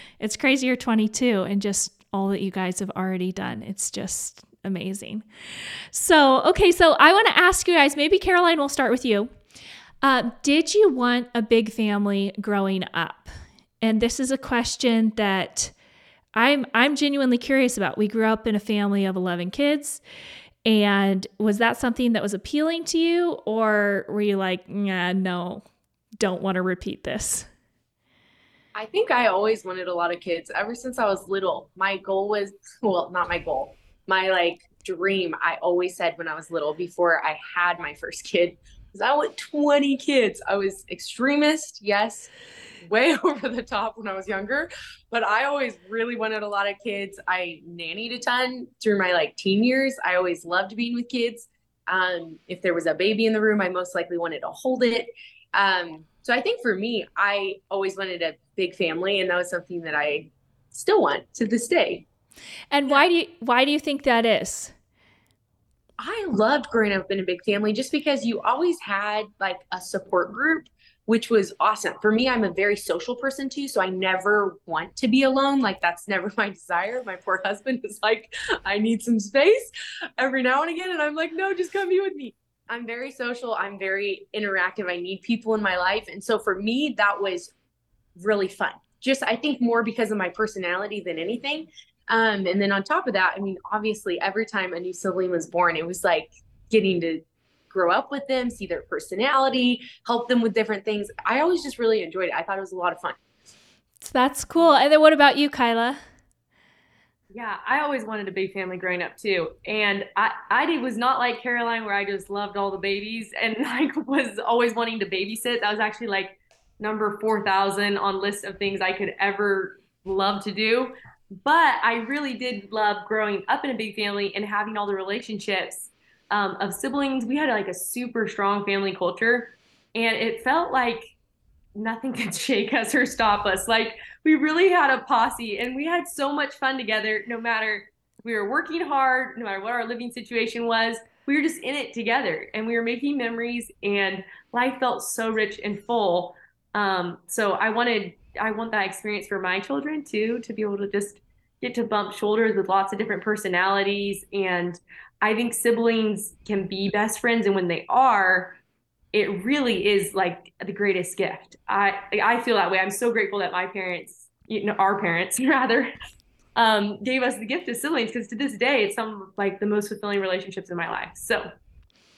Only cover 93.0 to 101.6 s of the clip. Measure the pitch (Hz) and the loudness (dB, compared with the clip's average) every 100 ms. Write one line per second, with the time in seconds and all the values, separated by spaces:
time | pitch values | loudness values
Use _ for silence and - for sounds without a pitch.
93 | 311 196 185 196 196 185 - 208 214 214 | 0 0 0 0 -8 -8 -6 -4 -2 -4
94 | 196 170 190 202 220 208 185 170 180 175 | -4 -4 -2 -2 -4 -4 -4 -6 -8 -6
95 | 196 180 185 170 160 175 175 156 170 180 | -4 -2 0 -2 -2 2 2 2 -4 -2
96 | 277 220 - _ _ _ - 220 190 175 | 2 0 -2 _ _ _ 0 2 4 0
97 | 165 160 - _ _ _ _ 190 175 202 | -2 -4 -8 _ _ _ _ 0 4 2
98 | 277 277 277 262 247 240 190 165 - 151 | 0 -6 -2 -2 -2 -6 -8 -8 -6 -10
99 | - 190 269 269 269 254 247 240 - - | -8 -2 2 4 2 4 2 2 -4 -16
100 | - 240 240 247 226 226 208 202 208 208 | -4 -2 2 2 2 0 0 -2 -2 -4
101 | 202 - - 254 330 349 | -6 -8 -2 0 2 0